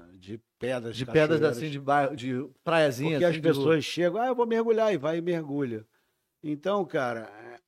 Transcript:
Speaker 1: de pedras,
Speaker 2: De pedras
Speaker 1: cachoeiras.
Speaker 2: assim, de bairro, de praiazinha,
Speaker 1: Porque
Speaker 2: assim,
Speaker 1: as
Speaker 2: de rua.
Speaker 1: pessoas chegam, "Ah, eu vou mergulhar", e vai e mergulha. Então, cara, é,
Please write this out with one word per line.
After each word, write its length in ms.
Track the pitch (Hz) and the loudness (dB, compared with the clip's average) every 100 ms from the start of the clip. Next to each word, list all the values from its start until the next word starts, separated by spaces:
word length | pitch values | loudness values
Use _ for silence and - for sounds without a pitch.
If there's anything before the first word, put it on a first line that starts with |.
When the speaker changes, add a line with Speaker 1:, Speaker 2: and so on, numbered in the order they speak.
| 87 95 | -20 -20
Speaker 1:
de 220 | 92 113 _ _ | -14 -14 _ _
pedras, 380 | 120 127 117 110 | -4 -4 -6 -8
Speaker 2:
De 80 | |
pedras 340 | 131 156 151 160 | 0 4 4 4
Speaker 1:
cachoeiras. 180 | 147 127 | 2 0
Speaker 2:
assim, 120 | 156 | -6
de 80 | 143 | -6
bairro, 380 | 139 143 139 147 | 0 2 2 -2
de 320 | 127 127 147 - | -4 -4 -6 -8
praiazinha, 460 | - 160 151 123 160 | 0 2 2 0 -2
Speaker 1:
Porque 140 | 151 175 | 2 2
Speaker 2:
assim, 100 | 160 | 2
Speaker 1:
as 60 | |
Speaker 2:
de 40 | 160 | 2
rua. 80 | |
Speaker 1:
pessoas 300 | 139 143 160 | 2 4 2
chegam, 360 | - 151 175 196 | 0 0 0 0
"Ah, 60 | 254 | 0
eu 60 | |
vou 120 | 247 240 | 0 0
mergulhar", 440 | 226 226 220 220 | 0 2 2 2
e 40 | 170 | 0
vai 220 | 143 170 | -2 -2
e 20 | |
mergulha. 640 | 170 170 151 143 131 110 107 _ _ _ _ _ | -2 -4 -4 -4 -4 -6 -10 _ _ _ _ _
Então, 400 | 151 147 180 202 | -8 -6 -2 -2
cara, 460 | 180 160 123 113 107 104 | -2 -2 -2 -4 -10 -16
é, 140 | 117 120 | -20 -20